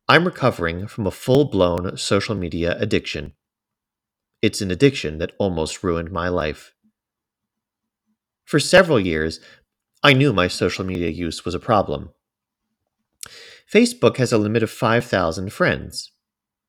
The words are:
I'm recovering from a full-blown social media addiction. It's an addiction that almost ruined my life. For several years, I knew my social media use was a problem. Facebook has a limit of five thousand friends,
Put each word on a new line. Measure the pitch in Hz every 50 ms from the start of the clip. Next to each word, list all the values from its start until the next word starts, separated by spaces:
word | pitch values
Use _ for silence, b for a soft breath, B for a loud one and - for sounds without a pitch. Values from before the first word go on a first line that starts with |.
| _ -
I'm | 123 156 175
recovering | 185 - - - 123 101 - 85 82 82 87 98
from | 104 - - 110 92
a |
full-blown | - - - - 127 139 147 - - 95 90 87 87 87 90 95 - -
social | - - 107 101 - - 110
media | 98 90 85 80 85 82 85 - -
addiction. | 110 107 104 87 - - - 80 73 - - _ _ _ _ _ _ _ _ _ _ _ _ _ _ _ _ _ _ _ _ - -
It's | 107 - -
an | 107 95
addiction | 90 85 139 143 135 - - 76 78 78
that | 85 87 - -
almost | 104 98 87 82 78 78 - - -
ruined | 92 85 82 82 82
my | 92 85 85 90
life. | 90 87 76 78 73 - - - _ _ _ _ _ _ _ _ _ _ _ _ _ _ _ _ _ _ _ _ _ _ _ _ _ _ _ _ _ _ _ _ _ _ _
For | - - 151
several | - - - 185 190 165 151 117
years, | 95 92 80 78 78 80 - - b b b b b _ _ _ _ _ _ _ -
I | 147
knew | 139 131 139 147 110
my | 92 90 90
social | - - - 87 - - 95
media | 92 92 90 85 85
use | 80 85 87 82 78 - -
was | 90 87
a | 87
problem. | - - 117 101 90 - 73 73 78 78 - _ _ _ _ _ _ _ _ _ _ _ _ _ _ _ _ _ _ _ _ - - B B B B B B B B B
Facebook | - 208 240 240 - - - 117 - -
has | 127 113 -
a | 110
limit | 104 104 110 117
of | 110 104
five | - - - 113 113 120 120
thousand | - - 98 90 82 82 98 92 98 -
friends, | - 180 156 90 69 71 73 - - - - _ _ _ _ _ _ _ _ _ _ _